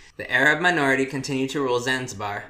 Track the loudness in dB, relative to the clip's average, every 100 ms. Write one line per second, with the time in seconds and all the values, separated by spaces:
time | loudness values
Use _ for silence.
0 | -20 -14 -2 2 4 4 2 2 2 2
1 | 0 -4 -4 -2 -2 -2 0 0 0 -2
2 | -4 -8 -8 -8 -10